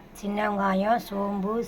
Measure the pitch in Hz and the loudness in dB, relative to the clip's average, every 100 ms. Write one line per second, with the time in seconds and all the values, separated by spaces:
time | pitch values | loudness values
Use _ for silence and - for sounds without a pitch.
0 | - - 202 202 214 202 196 190 202 233 | -20 -10 -4 0 0 2 2 2 4 2
1 | - 202 202 202 185 226 | 0 -4 -2 -2 -2 -2